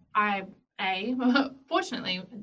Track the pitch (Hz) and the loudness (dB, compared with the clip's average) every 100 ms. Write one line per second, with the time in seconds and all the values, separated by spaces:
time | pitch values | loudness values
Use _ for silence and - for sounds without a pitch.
0 | _ 214 208 196 190 - _ - 190 190 | _ 0 2 0 -6 -16 _ -6 -2 -2
1 | 233 254 247 277 - - - 349 - - | -2 2 4 4 2 -6 -2 -2 0 -6
2 | 185 185 185 208 | -4 -6 -8 -16